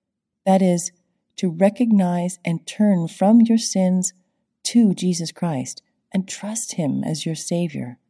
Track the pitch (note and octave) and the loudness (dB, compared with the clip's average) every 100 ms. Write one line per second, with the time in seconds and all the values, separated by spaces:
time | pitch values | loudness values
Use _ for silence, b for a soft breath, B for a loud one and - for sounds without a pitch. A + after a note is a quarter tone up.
0 | _ _ _ _ F#3+ F#3+ F#3 F3 - _ | _ _ _ _ 2 4 4 0 -2 _
1 | _ _ _ - F#3 E3 G3 A3 A#3+ G#3 | _ _ _ -6 -4 2 0 2 2 2
2 | F3+ F3 F3 - - E3 - - G#3 F3+ | 2 0 -4 -6 -6 -6 -6 0 2 2
3 | E3 - F#3+ A#3 A3+ A3+ - F#3+ F#3 F#3 | -2 0 4 6 6 2 0 0 0 0
4 | F3+ _ _ _ _ _ - A#3+ G#3+ F3 | -2 _ _ _ _ _ 0 4 4 2
5 | F3+ E3+ E3 - F3 C#3 - - _ _ | -2 -2 -6 -6 -4 -4 -6 -12 _ _
6 | _ G3 F#3 - G3+ A3 - - D3 C3+ | _ -6 -6 -10 -10 -8 -8 -4 -2 -2
7 | C3+ D#3 E3 D#3 - F3 F3 C#3 B2 B2 | -4 -6 -6 -8 -4 -4 -4 -6 -12 -14